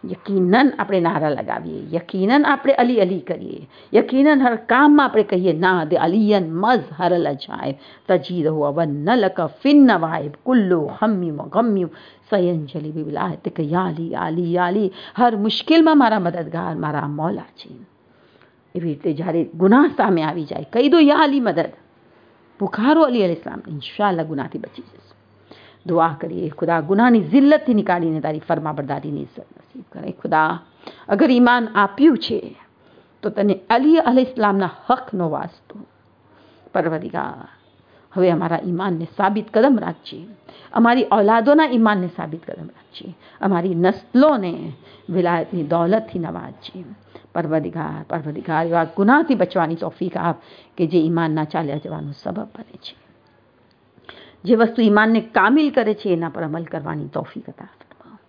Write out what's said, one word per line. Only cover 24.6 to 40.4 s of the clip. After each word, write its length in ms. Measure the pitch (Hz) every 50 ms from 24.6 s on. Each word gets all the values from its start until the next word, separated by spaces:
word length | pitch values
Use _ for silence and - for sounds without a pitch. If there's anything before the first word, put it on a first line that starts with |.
| - - _ -
જશે. 240 | - - - - _ _ _ _ _ _ _ _ _ _ - - - - _ _ _
દુઆ 280 | - 170 170 160 165 151 -
કરીએ, 280 | - 165 170 180 - 151
"ખુદા 320 | 143 - 175 160 170 165
ગુનાહની 400 | 151 151 196 202 233 254 240 226
જિલ્લતથી 540 | 175 147 180 277 269 285 302 294 302 254 240
નીકાળીને 460 | 208 - - 180 175 165 165 160 156
તારી 180 | - 156 156 151
ફરમાબરદારીની 840 | - - 170 156 156 156 147 143 143 135 143 147 147 151 143 147
ઇજ્જત 200 | 143 - _ -
નસીબ 440 | - _ - - _ _ _ 262 190 _
કરે." 180 | - - - -
ખુદા, 480 | - - - - 160 156 156 156 170 170 - _ _ _ - - - - - -
અગર 220 | 202 196 320 247
ઈમાન 380 | 262 240 247 240 240 247 233 220 -
આપ્યું 440 | 208 202 196 - - 269 330 269 -
છે 380 | - - 226 - - - - _ - _ _ _ _ _ _ _ _ _ _ _
તો 80 | - 208
તને 300 | 214 - 196 208 190 190 - _
અલી 280 | 220 240 269 302 330 320
અલૈહિસ્સલામના 720 | 320 240 247 262 254 254 254 - 214 208 190 196 190 170 - - - -
હકનો 400 | 254 262 - - - 185 175 160
વાસ્તો. 500 | 151 139 - 175 - _ _ _ - 208 208 _ _ _ _ _ _ _ _ _ _ _ _ _ _ _ _ - -
પરવરદિગાર, 720 | 190 160 165 160 156 185 - - 92 71 - 147 - - - - _ _ _ _ _ _ _ _ _ _ _
હવે 180 | - 185 180 180
અમારા 280 | 170 151 170 165 170 160 -
ઈમાનને 400 | 185 175 170 190 202 180 160 165 160 -
સાબિત 340 | - 190 196 208 214 208 - -
કદમ 240 | - 233 285 262 208
રાખજે, 480 | - 170 165 _ _ - - - 175 220 208 _